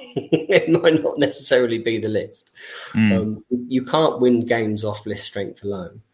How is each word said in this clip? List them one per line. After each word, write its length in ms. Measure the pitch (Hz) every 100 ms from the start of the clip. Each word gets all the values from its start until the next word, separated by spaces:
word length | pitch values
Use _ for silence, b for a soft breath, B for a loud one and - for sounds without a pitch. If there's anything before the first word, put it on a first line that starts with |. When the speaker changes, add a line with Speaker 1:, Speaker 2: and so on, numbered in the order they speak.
| -
Speaker 1:
<laughs> 160 | - - - -
It 160 | 180 160 170
might 200 | 170 160
not 160 | - 147
necessarily 600 | 143 - - 127 120 113
be 200 | 117 110
the 100 | 110
list. 440 | 104 - - - - B B B
Speaker 2:
Mm. 240 | 110 107 95
Speaker 1:
Um, 260 | 107 107 -
you 340 | 123 123 127
can't 360 | - 156 156 -
win 240 | 123 120 -
games 380 | 117 107 107
off 220 | 107 104 110
list 180 | 101 -
strength 380 | 104 95 -
alone. 380 | 101 98 85 110 -